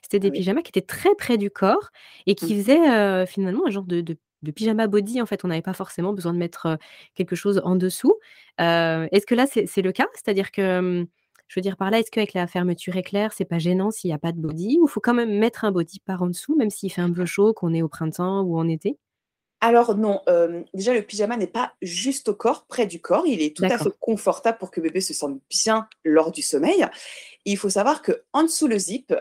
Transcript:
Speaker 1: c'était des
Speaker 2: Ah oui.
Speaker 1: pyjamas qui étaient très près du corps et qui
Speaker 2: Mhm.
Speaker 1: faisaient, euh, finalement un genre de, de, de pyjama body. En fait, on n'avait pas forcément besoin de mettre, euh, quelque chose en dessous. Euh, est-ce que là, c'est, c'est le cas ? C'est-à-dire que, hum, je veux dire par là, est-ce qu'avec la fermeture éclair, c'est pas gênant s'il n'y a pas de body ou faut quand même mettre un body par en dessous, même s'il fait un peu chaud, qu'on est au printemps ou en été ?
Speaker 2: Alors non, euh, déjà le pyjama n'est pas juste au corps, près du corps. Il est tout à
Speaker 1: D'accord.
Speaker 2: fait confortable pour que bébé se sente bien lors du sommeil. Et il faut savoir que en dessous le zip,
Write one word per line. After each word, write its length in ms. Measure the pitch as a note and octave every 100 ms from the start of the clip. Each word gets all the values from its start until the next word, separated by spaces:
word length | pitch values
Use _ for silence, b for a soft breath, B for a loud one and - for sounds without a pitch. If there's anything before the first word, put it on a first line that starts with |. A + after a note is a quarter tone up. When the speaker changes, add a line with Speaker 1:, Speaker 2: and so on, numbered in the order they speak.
Speaker 1:
c'était 200 | - G3+
des 80 | G3
Speaker 2:
Ah 20 |
oui. 80 | -
Speaker 1:
pyjamas 240 | F#3 A#3
qui 60 | E4+
étaient 100 | - F#3
très 280 | - F4+ G4+
près 200 | - A#3
du 140 | G3+
corps 400 | - G3 D4 G#4 B B B -
et 100 | G3+
qui 180 | E3+
Speaker 2:
Mhm. 60 | G#3
Speaker 1:
faisaient, 300 | G3+ D4 D#4+
euh, 360 | A3+ G3+ F#3 F#3
finalement 400 | - F#3+ G3+ F4
un 40 |
genre 120 | G3
de, 200 | F#3 F3
de, 140 | E3+ E3 _ _
de 80 | D3+
pyjama 340 | D3 G#3+ G#3+ A3
body. 340 | G3+ G3+ B3
En 60 | A3+
fait, 180 | G3
on 40 | F3+
n'avait 140 | D#3+
pas 100 | E3
forcément 400 | F#3 F#3+ - F3
besoin 200 | G3+ F3
de 60 | F3
mettre, 280 | E3+ - E3
euh, 100 | D#3 B B B -
quelque 180 | F3+
chose 260 | F3 G3+ G3
en 100 | F3
dessous. 400 | F#3 F#3 - C4 G#4+ B B B -
Euh, 480 | E3+ E3+ E3 D#3+ D#3+
est-ce 160 | G3 G3+
que 80 |
là, 140 | A#3+ C4+
c'est, 160 | A#3 E3+
c'est 160 | -
le 80 | F#3
cas ? 160 | - E4+
C'est-à-dire 380 | - - G3 G3
que, 260 | - F#3+ F3+
hum, 280 | F#3 F3 F3 _ _ _ _
je 100 | -
veux 40 |
dire 140 | F#3+ F#3+
par 140 | F#3+
là, 80 | A3
est-ce 140 | A3+
qu'avec 220 | - G#3
la 120 | F#3 F3
fermeture 500 | F3+ F3+ F3 - F3+
éclair, 360 | F3+ G3+ G#3+
c'est 120 | -
pas 140 | F3+ E3+
gênant 320 | E3 F#3 G3
s'il 200 | G#3+ F3+
n'y 40 |
a 40 | D3+
pas 120 | E3
de 80 | E3+
body 400 | D#3+ D#3 F#3+ D#4
ou 60 | D#4+
faut 140 | -
quand 140 | A3
même 220 | A#3+ A#3 G3+
mettre 240 | A3 -
un 80 | A3
body 260 | F#3 E3 -
par 240 | - F#3
en 60 | F3+
dessous, 260 | F3 -
même 160 | D#4 G#3+
s'il 220 | - F#3+
fait 80 | F3
un 120 | F3
peu 140 | F3 F3
chaud, 260 | - G#3
qu'on 220 | A3 F3
est 80 | E3
au 60 | D#3+
printemps 540 | - D#3+ D#3 F3+ G3
ou 140 | F#3+ E3
en 80 | E3
été ? 280 | D#3+ G3+ C#4+ _ _ _ _ _ _
Speaker 2:
Alors 320 | A#3 A#3 A#3
non, 280 | G#3 G#3+ G3 -
euh, 360 | F3 E3+ E3+ -
déjà 220 | F#3+ G3
le 80 | B3
pyjama 340 | - G3+ G#3 A#3+
n'est 100 | F#3
pas 280 | A3+ B3 -
juste 480 | F#3 F3 A#3+ C4+ -
au 40 |
corps, 300 | G3+ A3+ D4+
près 220 | - - G#3+
du 120 | E3+
corps. 280 | - G3 F4
Il 160 | G#3
est 120 | D3+
tout 80 | D3+
à 60 | F#3
Speaker 1:
D'accord. 200 | A#3 D3+
Speaker 2:
fait 40 | -
confortable 560 | - A3 - F3 A3+ A3+
pour 140 | -
que 100 | -
bébé 220 | D#3+ D#3+
se 100 | F#3+
sente 260 | D#3 C#3+ C3+ -
bien 360 | - - A3 A3 _
lors 300 | D#3+ D#3 D#3+
du 80 | -
sommeil. 460 | - D3 D#3+ F#4+ C4+ B B B B B
Et 60 | -
il 80 | G3+
faut 100 | G3+
savoir 320 | F#3+ G#3+ D4+
que 220 | - E3 -
en 120 | C#4
dessous 240 | E4 - D4+
le 100 | G#3+
zip, 360 | F#3 A#3 - F3